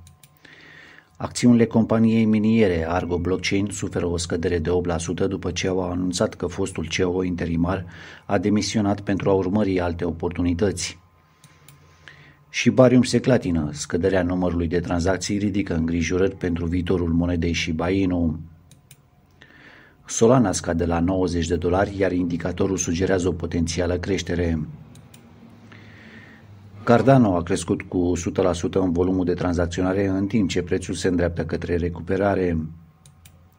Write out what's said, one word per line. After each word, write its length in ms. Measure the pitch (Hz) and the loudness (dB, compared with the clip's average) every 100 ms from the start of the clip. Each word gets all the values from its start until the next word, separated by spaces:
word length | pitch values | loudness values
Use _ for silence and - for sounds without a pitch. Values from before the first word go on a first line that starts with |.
| - - - _ - - - - - - _ _ | -20 -20 -20 _ -20 -20 -20 -20 -20 -20 _ _
Acțiunile 480 | - - 123 120 113 | -10 2 4 6 4
companiei 600 | 120 107 113 113 113 110 | 4 2 4 4 4 4
miniere 600 | 107 107 113 104 87 80 | 2 4 4 4 2 0
Argo 280 | 90 87 87 | -2 -2 -2
Blockchain 500 | 85 90 - 101 104 | 0 -2 0 -2 -2
suferă 340 | - 95 92 87 | -4 -6 -4 -2
o 120 | 85 | -4
scădere 420 | 85 90 90 87 | -4 -2 -2 -2
de 100 | 78 | 0
opt 180 | 90 87 | 0 0
la 100 | 82 | -2
sută 300 | 82 85 98 | -4 -2 -2
după 240 | 92 90 | -2 -6
ce 160 | 82 95 | -4 -2
au 240 | 92 90 | -2 -2
anunțat 420 | 87 92 87 110 | -2 -4 0 -2
că 120 | - 87 | 0 -6
fostul 420 | 85 95 - 80 | -4 -6 -4 -6
C 100 | - | -2
E 60 | |
O 200 | 92 90 | 0 0
interimar 600 | 92 90 85 82 85 95 85 - - - - | -2 -2 -2 0 0 -2 -6 -16 -20 -20 -2
a 120 | 98 | 0
demisionat 640 | 101 104 98 117 101 101 | 2 0 0 0 0 -2
pentru 280 | - 98 95 | -2 -2 2
a 40 | |
urmări 460 | 95 90 104 101 92 | 2 2 0 2 0
alte 260 | 87 87 85 | 0 -2 -4
oportunități. 1000 | 78 87 85 87 87 104 - - - _ _ _ _ - - - - - _ - - - - _ | -4 -6 -2 -2 2 0 0 -8 -10 _ _ _ _ -20 -20 -20 -20 -20 _ -20 -20 -20 -20 _
Și 200 | - 120 | 0 2
Barium 340 | 104 127 127 | 6 8 8
se 160 | 113 120 | 4 2
clatină. 500 | 120 123 92 82 73 | 2 2 2 -2 -2
Scăderea 500 | 73 - 87 95 95 | -6 -4 0 2 2
numărului 440 | 87 90 90 85 85 | 0 0 0 0 0
de 120 | 87 | -2
tranzacții 580 | 85 87 85 90 - 101 | -2 0 0 -2 -2 -2
ridică 380 | 104 98 98 85 | -2 -2 -2 -2
îngrijorări 600 | 80 85 82 90 95 - | -2 -2 0 0 0 0
pentru 300 | 90 85 85 | -4 -2 -2
viitorul 480 | 90 87 95 87 | -2 0 0 2
monedei 400 | 82 85 87 85 | 0 0 0 -2
Shiba 360 | 82 - 80 85 | -2 -4 -4 -2
Inu. 500 | 98 95 87 82 76 - - _ - _ - _ _ _ _ - - - - - _ - | 0 0 0 -2 -2 -10 -20 _ -20 _ -20 _ _ _ _ -20 -20 -20 -20 -20 _ -10
Solana 460 | - 113 131 107 | 2 4 6 4
scade 340 | 85 - 82 85 | -2 -2 -2 0
la 140 | 85 | 0
nouăzeci 480 | 85 95 90 85 80 | 0 0 0 0 -2
de 80 | 87 | -2
dolari, 420 | 87 90 104 98 | 0 0 0 0
iar 140 | 95 | 0
indicatorul 680 | 90 90 85 92 87 98 92 | 0 -2 -2 -6 -2 -2 0
sugerează 500 | - 85 92 95 87 | -2 0 2 2 0
o 40 | |
potențială 680 | 87 85 87 85 90 87 90 | -2 -4 -2 -2 -2 -2 -2
creștere. 640 | 90 92 85 85 85 80 78 - - - - - - - - - - - - - - - - - - - - - | -2 -4 -2 -2 0 -2 -4 -12 -20 -20 -20 -20 -20 -20 -20 -20 -20 -20 -20 -20 -20 -20 -20 -20 -20 -20 -20 -14
Cardano 520 | - 117 110 135 113 87 | 2 4 6 6 6 2
a 80 | |
crescut 380 | 85 95 - 101 | 0 -4 -2 -4
cu 160 | - 95 | -2 0
o 180 | 87 87 | 0 0
sută 260 | 87 90 | -2 0
la 120 | 95 | 0
sută 260 | 85 80 92 | 0 -2 0
în 120 | 92 | 0
volumul 340 | 82 90 92 90 | 0 0 0 0
de 80 | |
tranzacționare, 760 | 85 85 85 87 90 92 95 98 | -2 -2 0 -2 -2 -2 0 0
în 200 | 95 98 | 0 0
timp 220 | 113 90 | 0 0
ce 120 | 92 | -2
prețul 320 | 85 92 90 | -2 -4 -4
se 140 | 90 95 | -4 -2
îndreaptă 380 | 87 85 85 82 | 0 0 -2 -4
către 300 | 85 - 87 | -4 -2 -2
recuperare. 840 | 85 87 87 95 101 95 90 80 78 - - _ - - - - - | -2 -4 -4 0 2 2 0 -2 -4 -10 -20 _ -20 -20 -20 -20 -20